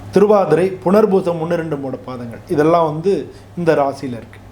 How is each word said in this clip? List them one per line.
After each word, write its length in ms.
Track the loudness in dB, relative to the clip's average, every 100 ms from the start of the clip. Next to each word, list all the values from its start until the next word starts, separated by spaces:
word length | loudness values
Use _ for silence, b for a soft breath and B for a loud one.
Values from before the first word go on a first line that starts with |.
| -2
திருவாதிரை, 680 | 2 4 4 4 2 0 -2 2
புனர்பூசம் 540 | 4 4 2 0 -4
ஒண்ணு, 100 | -2
ரெண்டு, 240 | -4 -4 -6
மூணு 200 | -8 -10
பாதங்கள். 420 | -12 -12 -12 -14 -4
இதெல்லாம் 360 | 0 2 4 2
வந்து 440 | -2 -2 -2 -4 B B -4
இந்த 180 | 0 2
ராசியில 420 | 0 -4 -8 -10
இருக்கு. 220 | -14 -20 -20